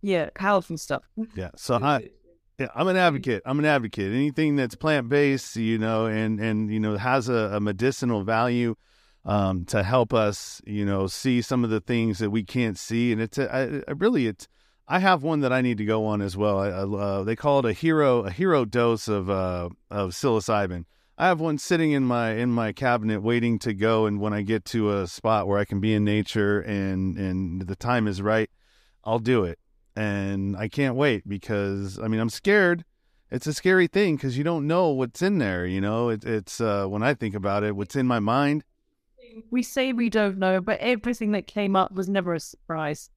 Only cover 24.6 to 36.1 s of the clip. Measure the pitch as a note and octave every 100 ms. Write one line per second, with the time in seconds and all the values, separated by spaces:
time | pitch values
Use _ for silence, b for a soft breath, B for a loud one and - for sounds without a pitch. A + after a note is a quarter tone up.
24.6 | - A#2 G#2 G2+ F2+ - A2 A2 F#2+ G2+
25.6 | G2+ G2 A2 G#2+ G#2 G#2+ G#2 A2 G2+ G#2
26.6 | - G2+ G2 F#2+ F#2+ F2+ F#2+ F#2 F#2 F2+
27.6 | F#2 G2 A#2+ B2 G#2+ F#2+ G2+ A2 A2 _
28.6 | _ _ _ _ A2 A2+ A2+ B2 F2+ D#2+
29.6 | _ _ _ - G#2+ G2+ G2 G2 G2 G2
30.6 | G#2+ - C#3 B2 D3 G#2+ G2 G2+ - G#2
31.6 | G2 G2 G2 G2 A2+ A2 A2+ - G3 G#3
32.6 | F3+ F3 - _ _ _ _ B2 D3 D3
33.6 | F#3 F#3 F3 F#3+ G3+ D3 C3+ B2 D3 E3
34.6 | C#3+ E3+ F3 C3+ B2 - F#3 G3+ A2 F2+
35.6 | F2+ F#2+ G2+ A2+ A#2+